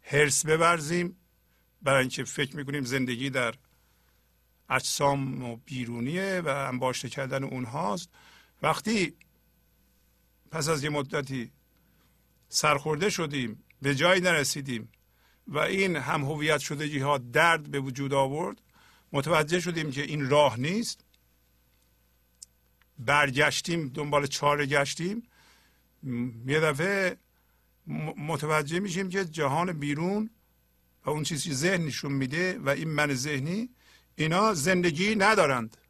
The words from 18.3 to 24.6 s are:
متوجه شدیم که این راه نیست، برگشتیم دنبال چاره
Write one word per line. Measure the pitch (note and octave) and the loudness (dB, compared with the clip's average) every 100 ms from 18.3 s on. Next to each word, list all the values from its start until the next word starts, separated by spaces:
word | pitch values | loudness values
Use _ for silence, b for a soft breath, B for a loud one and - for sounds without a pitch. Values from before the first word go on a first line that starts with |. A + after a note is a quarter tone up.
| D3 F#3 - _ b b b b | 0 -4 -8 _ b b b b
متوجه | C#3+ C#3 E3 D3+ F3 | -4 2 2 4 0
شدیم | E3+ E3 D#3 | 0 -4 -4
که | C3 | -4
این | D3 D3+ C3 | -6 -4 4
راه | D3 C#3+ A2+ | 6 6 4
نیست، | C#3+ G#3 A3+ - _ _ _ _ _ _ _ _ _ _ _ _ _ _ - _ _ _ _ - | -2 -2 -4 -10 _ _ _ _ _ _ _ _ _ _ _ _ _ _ -20 _ _ _ _ -8
برگشتیم | A#2 D3 C#3+ B2+ D3 - - E3+ C#3+ | 2 4 4 4 2 2 -2 -4 -4
دنبال | C#3 D3 D3 C#3+ | -6 0 0 0
چاره | - C#3+ D3 | 0 0 2